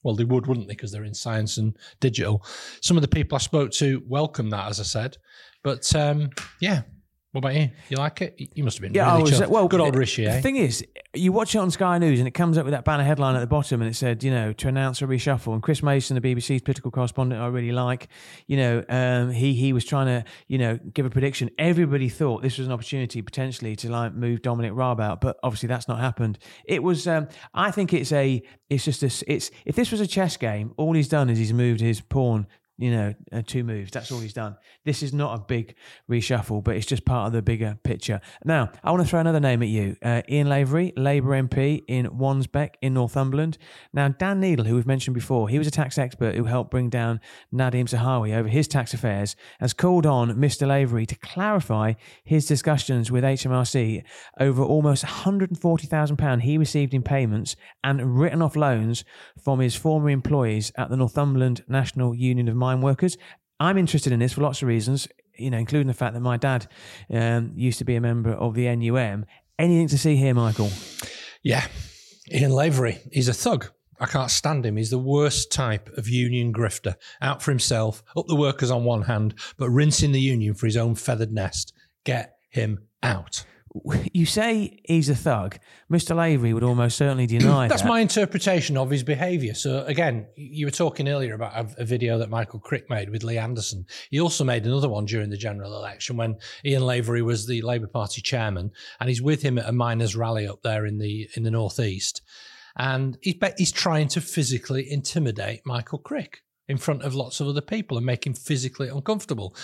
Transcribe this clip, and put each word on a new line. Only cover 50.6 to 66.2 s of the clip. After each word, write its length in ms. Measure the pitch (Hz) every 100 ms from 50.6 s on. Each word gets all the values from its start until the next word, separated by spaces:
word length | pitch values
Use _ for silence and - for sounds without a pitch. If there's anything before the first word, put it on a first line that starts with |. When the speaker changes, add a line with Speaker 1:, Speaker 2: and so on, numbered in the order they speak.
| 139
Speaker 2:
Lavery 380 | 139 131 117 113
to 100 | -
clarify 800 | - - 208 208 - 110 110 110 - - -
his 200 | 156 143
discussions 640 | 143 - 147 - 127 113
with 140 | 123
H 220 | 135 135 131
M 80 |
R 100 | 127
C 400 | 123 139 113 110 - - - -
over 240 | 135 127
almost 420 | 139 151 151 135
a 40 | -
hundred 420 | - 190 196 190
and 100 | 175
forty 280 | 175 165 143
thousand 300 | 160 151 147
pound 240 | 147 123
he 160 | 117 156
received 360 | 156 147 139
in 100 | 131
payments 520 | 117 139 120 107 - - - - 135
and 340 | 139 127 123
written 220 | 170 165
off 160 | 160 151
loans 480 | 147 117 110 117 - - - -
from 200 | - 131
his 140 | 127 -
former 340 | 160 156 147
employees 640 | 139 123 147 120 107 107 -
at 140 | -
the 80 | 131
Northumberland 640 | 123 147 143 131 127 120 -
National 440 | 135 127 - 123
Union 360 | 120 127 127 120
of 60 | 113
Mine 260 | 127 127
Workers. 360 | 135 131 180 - - - _ -
I'm 180 | 160 196
interested 340 | 175 156 135
in 80 | 120
this 140 | 123
for 80 | 131
lots 200 | 147 131
of 40 | 131
reasons, 400 | 113 110 135 - _ _ -
you 120 | 127
know, 80 | 117
including 300 | 113 147 139
the 60 |
fact 200 | 123 123
that 40 |
my 160 | 117